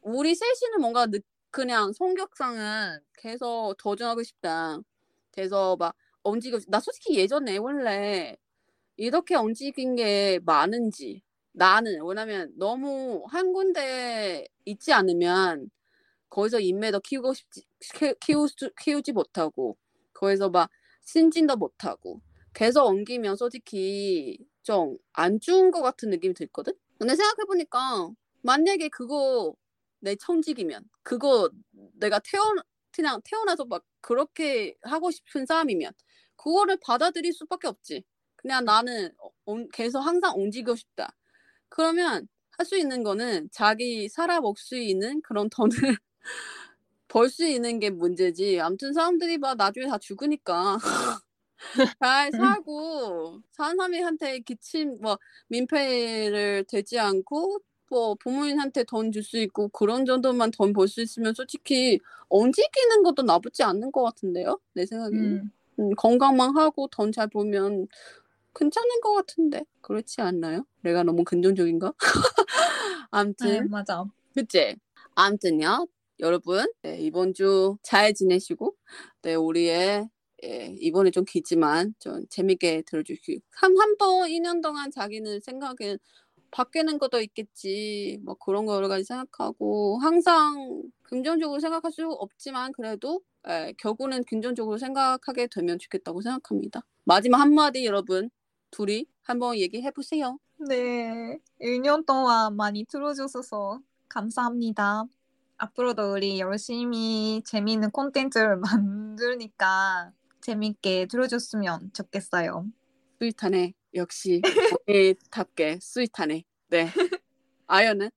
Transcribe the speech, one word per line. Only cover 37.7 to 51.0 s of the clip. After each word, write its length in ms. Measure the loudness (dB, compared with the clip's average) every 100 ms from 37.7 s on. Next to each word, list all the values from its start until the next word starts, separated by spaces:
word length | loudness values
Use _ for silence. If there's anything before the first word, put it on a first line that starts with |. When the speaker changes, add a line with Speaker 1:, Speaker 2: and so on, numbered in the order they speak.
| -8 -12 -14 -14 _ _ _
Speaker 1:
그냥 280 | -4 -2
나는 480 | 4 4 4 -4 -8 _
어, 120 | -20 _ -10
옮-, 220 | -8 -8
계속 300 | -6 -4 -2
항상 340 | 0 0 0 0
움직이고 380 | -4 -4 -4 -6
싶다. 400 | -6 -12 -12 -12 _ _ _ _ _
그러면 580 | 0 0 2 0 -2 -6 _ _ _
할 80 | -2
수 100 | 0
있는 240 | -2 -2
거는 460 | -2 -2 -2 -4 -6
자기 560 | 0 2 2 -2 -4 -6
살아먹을 480 | -4 0 0 0 -4
수 180 | -8 -8
있는 440 | -2 -2 -2 -6
그런 260 | -6 -4 -4
돈을 200 | 2 2
<laughs> 320 | 2 0 0 _ _ -18 -16 -16 -18 -20 _ _ _ _
벌 200 | 2 2
수 160 | 2 -2
있는 320 | 0 -2 -2
게 100 | -2
문제지. 720 | 0 -2 2 0 0 0 0
아무튼 320 | 0 -4 -4
사람들이 460 | 0 2 2 0 -2
막 180 | -2 0
나중에 300 | 0 0 -4
다 120 | -6
죽으니까 800 | -6 -6 -4 -4 -2 0 0 0
<laughs> 1200 | -2 -2